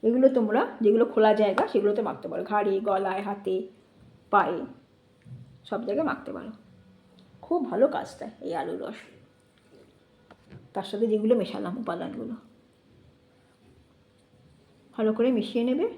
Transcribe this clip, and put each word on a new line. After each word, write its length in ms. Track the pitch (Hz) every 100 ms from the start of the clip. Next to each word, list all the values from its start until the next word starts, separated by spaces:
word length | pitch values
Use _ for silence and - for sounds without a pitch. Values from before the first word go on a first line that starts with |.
| 220
এগুলো 200 | 240 262 262
তোমরা 240 | 220 220 453 -
যেগুলো 220 | 214 226 233
খোলা 180 | - 214 208
জায়গা 220 | 208 196 403
সেগুলোতে 300 | 247 208 208 208
মাখতে 180 | 131 185
পারো, 120 | 165 185
ঘাড়ে, 220 | 208 208 196
গলায়, 420 | 214 196 196 190 202
হাতে, 280 | 202 196 190 - - _ _ - - _
পায়ে, 280 | 202 165 170 - - _ _ _ _ - - - - -
সব 100 | 208 240
জায়গায় 200 | 277 311
মাখতে 200 | - - 92
পারো। 160 | - 220 - - - - _ - - - -
খুব 140 | 339 269
ভালো 160 | 202 - -
কাজ 120 | - -
দেয় 140 | 220 - -
এই 60 | 165
আলুর 180 | - 180
রস। 160 | - 220 - - - _ _ _ _ - - _ _ _ _ - _ - -
তার 120 | - 190
সাথে 160 | 202 226
যেগুলো 220 | 214 214 233
মেশালাম 320 | 190 - 175 202
উপাদানগুলো 520 | 220 175 175 - 226 233 - _ _ _ _ - - _ _ _ _ _ _ _ _ _ _ _ _ _ _ _ _ _ _ -
ভালো 140 | 220 214
করে 120 | 240
মিশিয়ে 320 | 240 208 240 233
নেবে। 160 | 269 440